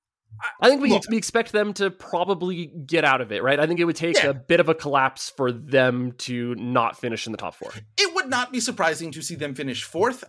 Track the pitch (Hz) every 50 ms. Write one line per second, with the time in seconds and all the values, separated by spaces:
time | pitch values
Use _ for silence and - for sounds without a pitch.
0 | _ _ _ _ _ _ 110 107 - 226 - - - 240 285 277 277 - 240 196
1 | - - 226 220 - - - 233 226 - - 208 208 208 196 - 196 190 185 -
2 | - - - 170 180 185 196 160 175 180 185 165 170 143 - 170 139 131 160 165
3 | 147 143 131 127 123 104 104 98 107 131 143 143 151 160 175 170 170 170 156 -
4 | 165 170 165 - - 143 139 127 - - 165 170 160 156 160 160 - 147 139 135
5 | 131 131 - - - - - - 135 123 120 117 147 143 131 131 127 127 123 123
6 | 123 127 123 - - 127 123 120 120 120 123 - 123 120 123 123 117 - - -
7 | - 120 113 107 - 113 110 - 104 87 - - - - - - - _ _ -
8 | 403 359 330 370 320 254 269 247 247 247 262 247 240 254 - - 175 160 151 135
9 | 165 165 - 160 147 - 170 139 151 143 135 147 143 135 120 120 - - - 160
10 | 202 247 254 - -